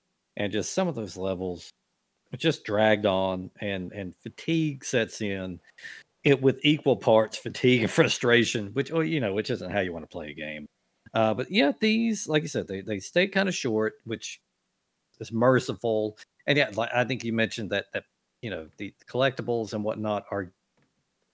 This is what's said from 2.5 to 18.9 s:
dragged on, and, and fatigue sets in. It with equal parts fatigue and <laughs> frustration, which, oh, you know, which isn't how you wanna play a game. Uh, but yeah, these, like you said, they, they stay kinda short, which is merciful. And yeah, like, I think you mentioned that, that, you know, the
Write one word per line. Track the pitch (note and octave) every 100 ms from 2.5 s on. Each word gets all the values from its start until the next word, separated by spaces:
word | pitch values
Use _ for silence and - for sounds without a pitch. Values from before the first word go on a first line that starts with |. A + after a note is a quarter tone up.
| C#3+
dragged | - G#2 G#2+ G#2+ G#2
on, | F#2+ F#2+ F#2 F#2 -
and, | G#2 G2 F2+
and | G2+ F#2 -
fatigue | A2+ - - E3 D#3 C3+ -
sets | B2+ A2 -
in. | G#2+ G2 F#2 F2 _ _ - - - _
It | D3 C3
with | C3 B2+
equal | D3 D3+ C#3+ A2+
parts | - A2 G#2+ -
fatigue | A2 - B2 B2
and | G#2+
<laughs> |
frustration, | - B2+ - B2 A#2+ A2 A2+ G2+
which, | A#2+ C#3
oh, | E3
you | D#3+ D#3+
know, | A2
which | G2 G#2+
isn't | A2+ F#2
how | G2
you | F#2
wanna | E2 D#2
play | F2+ D2+
a |
game. | D2 D2+ D2+ D2+ _ _ _ -
Uh, | A2+ A2
but | A2 C3
yeah, | F#3+ C#4 C#4
these, | A3 A3 A#3 G#3 -
like | D#3
you | D3+
said, | A#2 -
they, | G2
they | F#2+ G2+
stay | - F3 G3
kinda | G3 G3
short, | - C3 G#2+ A2 - -
which | A2+ - - _ _ _ _ _ _ _ -
is | A2
merciful. | A2 A#2+ B2+ B2 G#2+ A#2 A2 G#2+ - - _ -
And | D3
yeah, | C#3 G#2+
like, | A#2
I | A#2+ A#2
think | B2
you | A2+
mentioned | A2+ A2 - F#2+
that, | G2+ -
that, | G2+ - _ _ _
you | A#2
know, | F2 D#2+ -
the | G2+